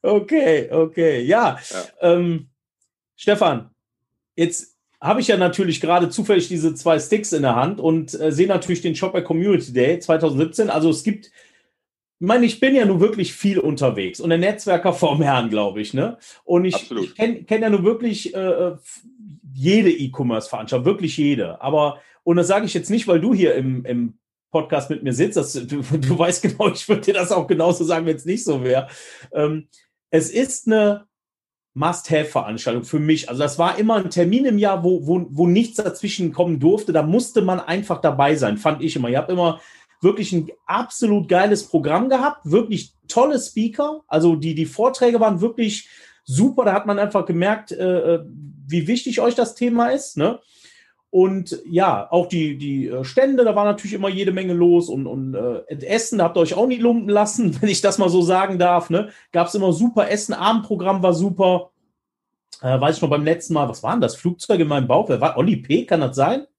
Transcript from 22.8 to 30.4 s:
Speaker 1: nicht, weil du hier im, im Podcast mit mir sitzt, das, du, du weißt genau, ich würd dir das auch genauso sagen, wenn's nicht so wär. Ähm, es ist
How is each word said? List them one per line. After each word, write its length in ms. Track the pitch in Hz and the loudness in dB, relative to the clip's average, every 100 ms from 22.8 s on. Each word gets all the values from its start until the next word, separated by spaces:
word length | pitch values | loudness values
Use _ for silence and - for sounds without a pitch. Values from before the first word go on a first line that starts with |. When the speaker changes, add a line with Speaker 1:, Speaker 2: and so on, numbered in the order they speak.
| 170 | -2
Speaker 1:
nicht, 180 | 220 - | -2 2
weil 100 | 170 | 2
du 160 | 196 | 4
hier 220 | 208 165 - | 2 2 2
im, 280 | 131 131 | -2 -4
im 340 | 123 120 117 - _ _ _ | -4 -4 -4 -6 _ _ _
Podcast 360 | 160 156 147 - | -4 -2 -4 -4
mit 140 | 151 | -6
mir 120 | 135 | -4
sitzt, 220 | 120 165 - | 0 0 0
das, 180 | 131 | -4
du, 280 | 135 123 143 | -8 -8 -8
du 340 | 131 156 131 170 | -4 -2 0 0
weißt 260 | 170 180 | 0 0
genau, 260 | 196 - 214 | -2 0 -2
ich 200 | - - | -2 -2
würd 200 | 214 - | -2 0
dir 60 | |
das 180 | 202 180 | -2 0
auch 160 | 190 147 | 0 0
genauso 340 | 160 165 170 | 2 2 2
sagen, 240 | 165 165 165 | 0 0 -2
wenn's 180 | 151 | -4
nicht 200 | 156 220 | -4 -6
so 180 | 208 139 | -2 -2
wär. 240 | 127 127 131 - - - - | 0 0 -2 -16 -20 -20 -10
Ähm, 340 | - 151 156 151 _ _ _ _ | -2 -2 -2 -10 _ _ _ _
es 200 | 160 160 | -2 0
ist 380 | 214 | -2